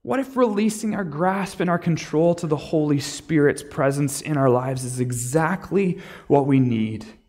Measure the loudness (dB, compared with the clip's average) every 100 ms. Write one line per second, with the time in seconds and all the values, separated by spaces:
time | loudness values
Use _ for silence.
0 | -2 -4 -2 0 2 2 0 0 -4 -4
1 | -6 0 0 0 -4 -2 0 0 0 -2
2 | 0 2 2 2 -2 -4 0 0 2 0
3 | -2 -12 -2 4 4 2 -6 0 0 2
4 | -2 -2 -4 2 4 4 0 -6 -6 -4
5 | -4 -4 -2 0 0 -2 -2 0 0 -2
6 | -10 -20 2 2 4 4 4 0 -2 -6
7 | -12 -20